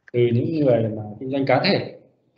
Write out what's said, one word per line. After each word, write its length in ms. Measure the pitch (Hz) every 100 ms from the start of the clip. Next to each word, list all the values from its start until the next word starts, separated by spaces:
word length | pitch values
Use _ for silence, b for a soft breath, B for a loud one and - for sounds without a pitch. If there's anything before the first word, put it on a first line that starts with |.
| _
Từ 60 | 120 120
những 260 | 117 160 156
người 240 | 139 113 110 107
mà 80 | - -
kinh 100 | 131
doanh 160 | 139 131
cá 160 | 131
thể. 320 | 180 135 98 - _ _ _